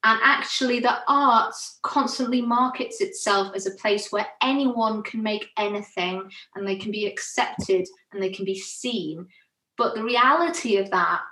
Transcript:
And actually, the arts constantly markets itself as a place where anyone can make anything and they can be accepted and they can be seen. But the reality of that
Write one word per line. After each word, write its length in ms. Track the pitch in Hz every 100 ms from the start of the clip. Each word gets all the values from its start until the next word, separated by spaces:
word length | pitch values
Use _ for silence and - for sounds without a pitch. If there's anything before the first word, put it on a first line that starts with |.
And 140 | 220 220
actually, 600 | 262 269 - - 254 240
the 180 | 226 - -
arts 720 | 285 277 233 - - - -
constantly 600 | - 285 262 - 247 247
markets 580 | 240 240 254 - 240 -
itself 540 | 196 - - 202 196
as 120 | 196 196
a 40 | 190
place 340 | 214 202 202
where 160 | 208 214 -
anyone 640 | 262 277 269 233 220 214
can 180 | 202 226
make 280 | 214 214 - -
anything 720 | 208 202 208 - 180 185 190 - - 196
and 100 | 196
they 80 | 190
can 140 | 214
be 160 | 202 208
accepted 800 | - - - 240 - - 190 185 - _
and 80 | 202
they 100 | 190
can 140 | 190
be 140 | 190 190
seen. 720 | - - 247 233 156 160 180 _ _ _ _ -
But 160 | -
the 80 | 220
reality 760 | 220 240 254 311 339 - 247 202
of 120 | 196
that 300 | 190 170 170 -